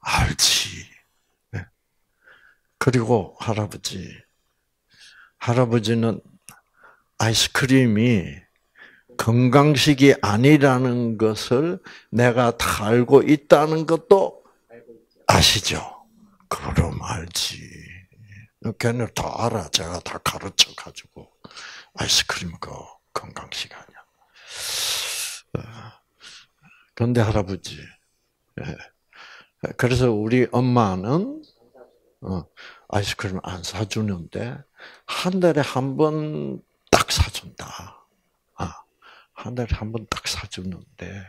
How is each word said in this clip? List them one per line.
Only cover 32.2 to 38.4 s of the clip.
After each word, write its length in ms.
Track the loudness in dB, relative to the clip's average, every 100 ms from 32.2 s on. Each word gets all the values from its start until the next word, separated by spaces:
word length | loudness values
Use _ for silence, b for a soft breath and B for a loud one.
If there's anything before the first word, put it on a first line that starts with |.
어, 220 | -10 -10 -10 _ B B B
아이스크림 520 | -4 -4 -6 -8 -8
안 200 | -10 -12
사주는데 960 | -10 -8 -6 -4 -4 -6 -10 -10 -10 -12 -20 B B B -12
한 340 | -6 -2 2
달에 200 | 4 4
한 360 | 0 -2 -4 0
번 640 | 0 0 -6 -6 -8 -10 _ _ _
딱 200 | 0 2
사준다. 960 | 0 0 -2 -14 -16 -16 -16 -18 -20 _ _ _ _